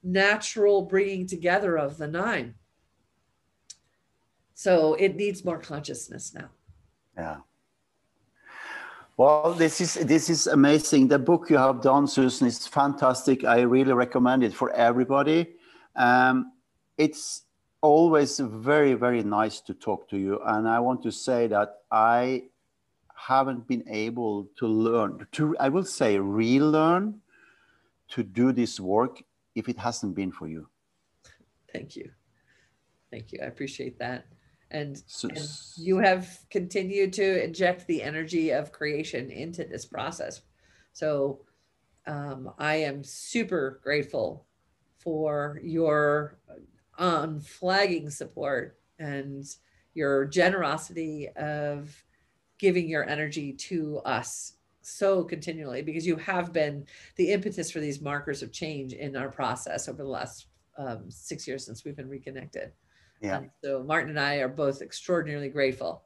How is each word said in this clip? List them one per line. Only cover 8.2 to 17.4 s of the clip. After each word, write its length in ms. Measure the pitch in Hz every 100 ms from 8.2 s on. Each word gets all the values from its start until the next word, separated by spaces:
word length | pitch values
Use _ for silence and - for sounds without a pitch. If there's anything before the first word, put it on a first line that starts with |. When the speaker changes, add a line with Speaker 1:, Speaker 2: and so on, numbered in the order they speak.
| _ _ - - - - - - - -
Speaker 2:
Well, 360 | 131 151 156
this 280 | 175 160 156
is, 140 | 170 -
this 340 | 165 160 -
is 180 | 165 -
amazing. 640 | 147 139 151 151 151 131
The 100 | 139
book 300 | 127 170 -
you 80 | 147
have 240 | 131 127
done, 260 | 135 135 143
Susan, 400 | - 131 123 127
is 180 | 113 -
fantastic. 760 | - 143 143 131 127 - 131
I 180 | - 120
really 300 | 123 127 135
recommend 520 | 123 123 131 123 131
it 100 | 120
for 180 | - 123
everybody. 840 | 120 117 120 127 139 139 160 170 - _ - _ -
Um, 580 | 123 123 127 127 123 _ _ _ _ -
it's 460 | 151 - - -